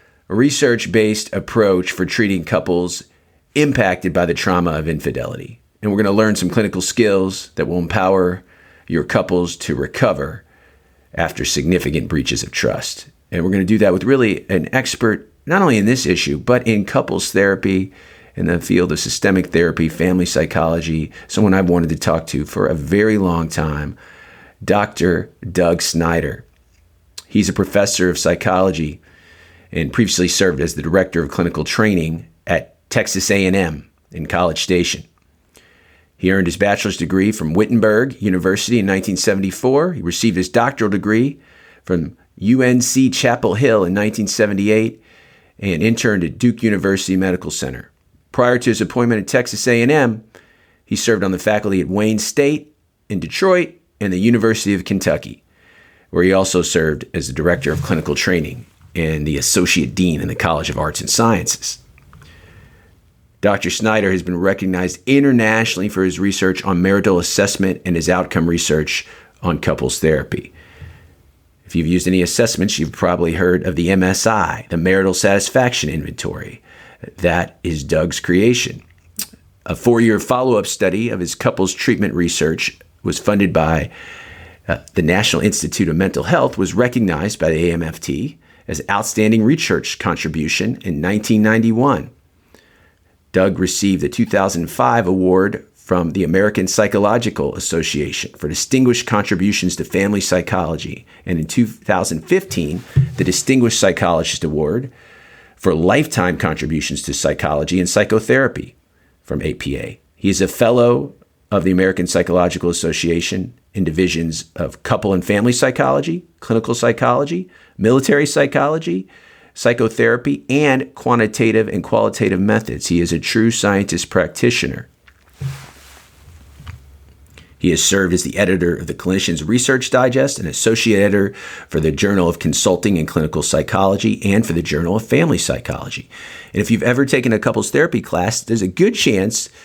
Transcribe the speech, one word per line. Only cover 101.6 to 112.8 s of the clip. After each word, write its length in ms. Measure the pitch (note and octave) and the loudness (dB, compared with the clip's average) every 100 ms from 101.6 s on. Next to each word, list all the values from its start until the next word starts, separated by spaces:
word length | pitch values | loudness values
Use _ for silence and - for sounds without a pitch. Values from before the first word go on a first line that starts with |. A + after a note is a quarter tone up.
| A2 | 0
thousand 640 | - - F#2 G2 D#2+ - | -2 -2 0 0 -4 0
fifteen, 560 | F#3 F#3+ - D2 F2+ - - - - | -2 0 -4 -4 -6 -2 0 0 0
the 60 | |
Distinguished 560 | F#2 - - C3 A#2 - | -2 0 2 4 4 2
Psychologist 640 | G2 E2+ F2+ E2 D#2+ - | 2 2 2 2 0 -4
Award 480 | D#2 D2+ D2+ A2+ C3 - - - - - - _ | -4 -2 0 -2 -4 -12 -20 -20 -20 -20 -20 _
for 180 | F#2+ | -2
lifetime 640 | D#2+ F2+ B2+ D3+ - F2+ - | 2 4 2 2 0 0 0
contributions 640 | E2 D#2+ - D#2 - C#2+ | -2 -4 -4 -4 -4 -6
to 120 | - | -6
psychology 640 | C#2 D2+ D2 D2 D2 D2+ F#2 | -4 -2 -2 -2 -2 0 0
and 100 | F2+ | 0
psychotherapy 840 | G#2 G#2 A2 - C3 B2+ - - _ _ _ _ _ | 0 2 2 2 2 0 -4 -12 _ _ _ _ _
from 180 | - D2 | -8 -6
A 140 | D#2+ - | -6 -6
P 220 | - C2+ | -6 -8
A. 200 | - - _ _ | -8 -14 _ _
He 140 | G2 | -2
is 120 | F#2 | 0
a 60 | F#2 | 0
fellow 680 | - A#2 B2 A#2+ B2+ C#3 - _ _ - | 2 2 4 4 2 -2 -12 _ _ -4
of 120 | G2+ | 0
the 80 | F2+ | 2
American 340 | F#2 F#2+ F#2 F2+ | 2 2 0 0
Psychological 640 | F#2 F2 F2+ F2 F2 F2 | 0 2 2 2 0 -2
Association 840 | E2+ | -2